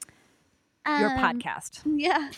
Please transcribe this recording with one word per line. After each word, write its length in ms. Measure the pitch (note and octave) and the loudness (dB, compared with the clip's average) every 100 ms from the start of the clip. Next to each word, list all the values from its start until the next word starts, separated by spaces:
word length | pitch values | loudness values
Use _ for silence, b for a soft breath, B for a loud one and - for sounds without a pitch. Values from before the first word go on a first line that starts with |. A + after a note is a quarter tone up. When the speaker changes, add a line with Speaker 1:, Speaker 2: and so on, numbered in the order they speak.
| B B B B B B _ _ D4 | B B B B B B _ _ -2
Speaker 1:
Your 240 | D4 D4+ | 2 2
Speaker 2:
Um, 300 | C4 F#3+ A#3+ | 2 0 0
Speaker 1:
podcast. 400 | D#3+ - - - D4+ | -6 -8 -10 -6 -2
Speaker 2:
yeah. 460 | D4 D#4+ D#4 C#4 | 2 2 2 0